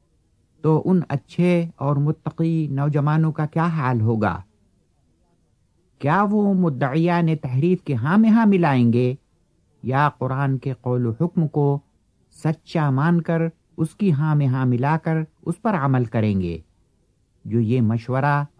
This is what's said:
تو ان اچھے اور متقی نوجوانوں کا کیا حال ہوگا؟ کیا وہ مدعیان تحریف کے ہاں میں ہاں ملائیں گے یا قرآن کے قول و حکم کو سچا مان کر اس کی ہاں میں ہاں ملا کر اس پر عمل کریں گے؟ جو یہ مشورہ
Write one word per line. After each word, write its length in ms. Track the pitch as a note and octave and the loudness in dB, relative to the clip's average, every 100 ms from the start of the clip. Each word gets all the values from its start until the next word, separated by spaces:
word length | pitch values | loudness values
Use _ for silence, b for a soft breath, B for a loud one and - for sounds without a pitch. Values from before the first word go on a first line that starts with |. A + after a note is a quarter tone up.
| _ _ _ _ _ _ | _ _ _ _ _ _
تو 160 | D3+ D#3 | 0 0
ان 160 | - F#3 - | 2 0 0
اچھے 420 | C#3 - - F3+ F3 E3 - | -6 -6 -2 2 2 -2 -4
اور 200 | C#3+ C#3+ | -2 0
متقی 680 | D3 D#3 D#3+ - E3 D#3+ D3+ | 0 -2 -6 -4 -2 -2 -2
نوجوانوں 600 | C3+ D3 D3 C#3+ D#3 D#3+ | -2 -2 0 0 0 0
کا 140 | D3+ D3+ | -2 -4
کیا 200 | E3 E3+ D#3+ | -2 -2 0
حال 240 | B2+ A#2+ | 0 0
ہوگا؟ 400 | A2 A2+ G2+ E2 - _ _ _ _ _ _ _ _ _ _ _ _ _ _ - | 0 0 0 -2 -10 _ _ _ _ _ _ _ _ _ _ _ _ _ _ -6
کیا 240 | C#3 F3+ G3+ | 0 0 2
وہ 220 | G#3+ G3+ | 0 2
مدعیان 720 | F#3 E3+ B2+ C#3 D#3 E3+ F3 E3 D#3 | 2 0 0 -2 0 0 2 0 -2
تحریف 400 | B2+ B2+ F3 F3+ | -2 0 0 0
کے 120 | - | -2
ہاں 220 | B2 C3+ G#3 | -4 0 4
میں 120 | A3 | 4
ہاں 160 | A3+ A3 | 4 4
ملائیں 460 | F#3+ D#3+ C3 A#2 | 4 4 4 4
گے 220 | A#2+ B2 C3 _ _ _ _ _ _ | 2 0 -4 _ _ _ _ _ _
یا 260 | A2+ C3+ D3 - | -4 0 0 -2
قرآن 380 | C3 C3 C#3 C3 | -6 -2 -2 -2
کے 140 | C#3 B2+ | -4 -6
قول 260 | B2 B2 A#2 | -4 -2 -2
و 60 | A2 | -2
حکم 260 | E3+ F3 D#3 | -2 -2 -2
کو 180 | D3+ C#3+ C#3+ - _ _ _ _ - | 0 0 0 -6 _ _ _ _ -6
سچا 520 | D3+ D#3+ - E3+ D3 | -4 -4 -4 -2 0
مان 300 | C3 D#3+ E3+ | 2 2 2
کر 200 | D#3+ E3 E3 - _ - | 0 -2 -2 -8 _ -6
اس 180 | D#3 | -6
کی 180 | - G3+ | -2 0
ہاں 220 | C#3 D#3 | 0 2
میں 120 | D3 C3+ | 2 2
ہاں 180 | C3 B2+ | 0 0
ملا 300 | B2 C#3 D#3+ | 0 0 -2
کر 200 | E3 D#3+ D#3 _ | -2 -4 -4 _
اس 180 | E3 E3+ | -10 -6
پر 120 | A#3 F#3 | -2 -2
عمل 280 | C#3 C3 A#2 | 0 0 0
کریں 340 | A#2 G#2+ F#2+ | 0 0 0
گے؟ 160 | F2 D#2+ - _ _ _ _ _ _ _ | -2 -6 -14 _ _ _ _ _ _ _
جو 160 | - A2+ | -4 -2
یہ 200 | A2 B2+ | 0 0
مشورہ 600 | G#2+ A2+ A#2+ B2+ C#3+ C#3+ C#3+ | 0 -2 -4 -2 0 0 -4